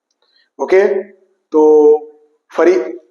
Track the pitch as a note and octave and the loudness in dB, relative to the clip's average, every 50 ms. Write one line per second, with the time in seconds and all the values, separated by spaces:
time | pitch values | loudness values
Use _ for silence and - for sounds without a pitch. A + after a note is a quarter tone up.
0 | _ _ _ _ _ _ _ _ _ _ _ - C#3 C#3 F#3 F#3+ G3+ G#3 G3+ F#3+ | _ _ _ _ _ _ _ _ _ _ _ -10 -6 -2 0 0 0 0 -2 -6
1 | - - _ _ _ _ _ _ _ _ - D#3 D3+ D3+ D3+ D3+ D3+ D3+ D3+ D3+ | -10 -12 _ _ _ _ _ _ _ _ -2 0 2 2 4 4 4 2 2 0
2 | - - - _ _ _ _ _ _ _ - - E3 E3+ F3+ F3 - - - - | -2 -10 -20 _ _ _ _ _ _ _ -6 -2 0 0 0 -2 -4 -8 -12 -18
3 | _ _ | _ _